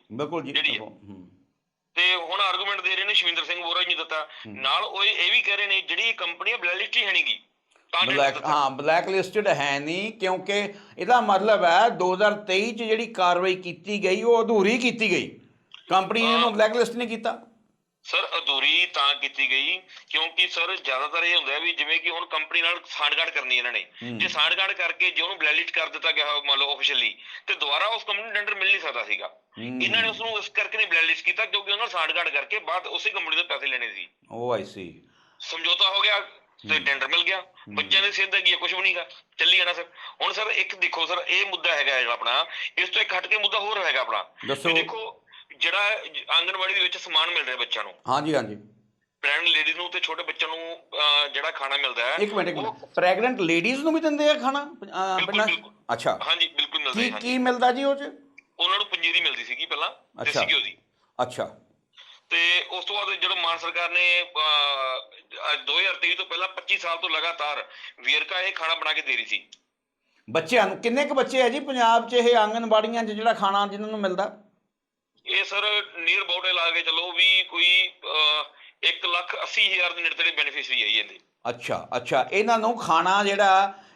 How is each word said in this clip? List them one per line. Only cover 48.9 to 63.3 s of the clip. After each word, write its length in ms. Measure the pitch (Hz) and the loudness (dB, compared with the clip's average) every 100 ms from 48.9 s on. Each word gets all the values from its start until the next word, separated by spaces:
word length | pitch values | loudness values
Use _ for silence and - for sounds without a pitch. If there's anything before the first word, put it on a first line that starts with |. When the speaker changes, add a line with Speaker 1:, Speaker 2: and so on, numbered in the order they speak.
| _ _ _ | _ _ _
Speaker 2:
ਪ੍ਰੈਗਨੈਂਟ 260 | 139 147 170 | -2 0 2
ਲੇਡੀਜ਼ 300 | 160 156 165 | 2 2 -2
ਨੂੰ 120 | 175 | -6
ਤੇ 100 | 180 | -6
ਛੋਟੇ 240 | 160 160 | -6 -6
ਬੱਚਿਆਂ 260 | 170 - 160 | -6 -4 -4
ਨੂੰ, 300 | 165 165 165 | -6 -10 -12
ਅਹ, 480 | - 147 147 147 143 | -10 0 2 4 2
ਜਿਹੜਾ 240 | 135 151 | -2 -4
ਖਾਣਾ 260 | - 135 139 | -4 -2 -2
ਮਿਲਦਾ 280 | 135 117 120 | -2 0 0
ਹੈ, 100 | 160 | 0
Speaker 1:
ਇੱਕ 180 | 208 | 0
ਮਿੰਟ, 160 | 202 175 | 0 -2
ਇੱਕ 80 | 156 | -2
ਮਿੰਟ। 100 | 220 | -6
Speaker 2:
ਉਹ 200 | - - | -8 -8
Speaker 1:
ਪ੍ਰੈਗਨੈਂਟ 540 | - 180 - 247 208 | 0 2 4 2 2
ਲੇਡੀਜ਼ 420 | 165 165 202 269 | 2 2 2 0
ਨੂੰ 100 | 311 | 2
ਵੀ 60 | 320 | 2
ਦਿੰਦੇ 300 | 320 294 294 | 2 2 4
ਆ 40 | |
ਖਾਣਾ? 300 | 269 247 285 | 4 2 -2
ਅਹ, 120 | 294 - | -4 -12
Speaker 2:
ਬਿਲਕੁਲ, 500 | 196 180 190 185 180 | -10 -4 -2 0 0
Speaker 1:
ਪਿੰਡਾਂ 220 | 208 214 | 2 2
'ਚ? 20 | |
Speaker 2:
ਬਿਲਕੁਲ। 240 | - - _ - | 0 -6 _ -4
Speaker 1:
ਅੱਛਾ। 260 | 117 135 - 135 | -2 0 0 0
Speaker 2:
ਹਾਂਜੀ, 200 | 170 180 | 0 0
ਬਿਲਕੁਲ 340 | - - - | -2 -4 -2
ਮਿਲਦਾ 200 | 139 190 | -2 0
Speaker 1:
ਕੀ, 60 | 240 | -2
Speaker 2:
ਹੈ, 40 | |
ਹਾਂਜੀ। 160 | 214 233 | -2 -2
Speaker 1:
ਕੀ 100 | 254 | 0
ਮਿਲਦਾ 340 | 254 247 247 | 2 4 2
ਜੀ 120 | 247 | 4
ਉਹ 120 | 277 277 | 0 0
'ਚ? 60 | 285 - - _ _ - | -4 -14 -20 _ _ -2
Speaker 2:
ਉਹਨਾਂ 180 | 175 202 | 0 0
ਨੂੰ 80 | 202 | -2
ਪੰਜੀਰੀ 360 | 175 165 175 | -2 0 2
ਮਿਲਦੀ 220 | 160 120 | 0 -4
ਸੀਗੀ 220 | 117 127 165 | -8 -8 -6
ਪਹਿਲਾਂ, 580 | 147 180 - _ - | -4 -4 -6 _ -8
ਦੇਸੀ 160 | 120 143 | -2 0
Speaker 1:
ਅੱਛਾ। 80 | 104 | 2
Speaker 2:
ਘਿਓ 100 | 135 | 0
ਦੀ। 180 | 101 - _ _ _ - | -2 -10 _ _ _ -4
Speaker 1:
ਅੱਛਾ। 360 | 120 - 95 - _ _ _ - - - - | -4 -4 -8 -10 _ _ _ -20 -20 -18 -2
Speaker 2:
ਤੇ 360 | 170 170 175 - | 2 4 2 0
ਉਸ 160 | 180 170 | -6 -6
ਤੋਂ 100 | 202 | -6
ਬਾਅਦ 180 | 196 | -4
ਜਦੋਂ 220 | 190 185 | -2 -2